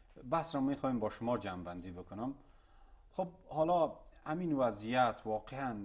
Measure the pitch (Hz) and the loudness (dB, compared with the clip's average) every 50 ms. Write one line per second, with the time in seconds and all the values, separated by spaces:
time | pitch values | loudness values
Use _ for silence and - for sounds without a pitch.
0 | - _ - - - 123 156 165 151 - - 139 131 139 139 139 - 131 123 113 | -20 _ -20 -16 -4 -2 -2 0 0 -2 -2 0 0 0 0 0 0 0 0 0
1 | 107 104 - - 117 120 123 107 98 98 90 90 85 87 87 90 85 95 87 90 | -2 -2 -4 -4 -2 -2 -2 -2 -2 -6 -6 -6 -8 -8 -8 -8 -10 -10 -12 -12
2 | 90 - 98 104 120 135 139 - - - - - - _ - - - - - - | -12 -12 -8 -6 -6 -6 -8 -10 -18 -20 -20 -20 -20 _ -20 -20 -20 -20 -20 -20
3 | - - - - 185 175 - - - - - 156 160 170 180 170 156 - - - | -20 -10 -6 -6 -6 -6 -8 -14 -16 -6 0 2 4 6 6 6 4 4 2 -6
4 | - - - - - 151 156 175 180 165 147 135 127 117 104 101 107 113 127 127 | -16 -20 -20 -12 -6 -4 -4 -2 0 0 2 4 4 4 2 0 -2 2 4 6
5 | 123 113 - - - 110 107 107 - - 131 135 139 127 110 101 101 | 6 4 4 0 -2 -2 -2 -2 -4 -6 -8 -6 -4 -4 -4 -6 -6